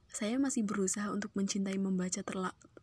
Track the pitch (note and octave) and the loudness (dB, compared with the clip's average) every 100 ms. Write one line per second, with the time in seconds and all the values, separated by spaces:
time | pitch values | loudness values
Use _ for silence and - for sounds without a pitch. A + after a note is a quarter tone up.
0 | - - G#3+ B3+ C#4 A#3+ G#3 G3+ F#3+ G3+ | -14 -4 0 2 2 2 0 2 0 0
1 | G#3 G3 G#3 - G3 G3+ G3 G3 F#3+ F#3+ | -2 -2 -2 0 0 0 0 0 2 2
2 | F3+ G3 F#3+ G3 F#3 - - - | 0 -2 -4 -4 -4 -6 -20 -20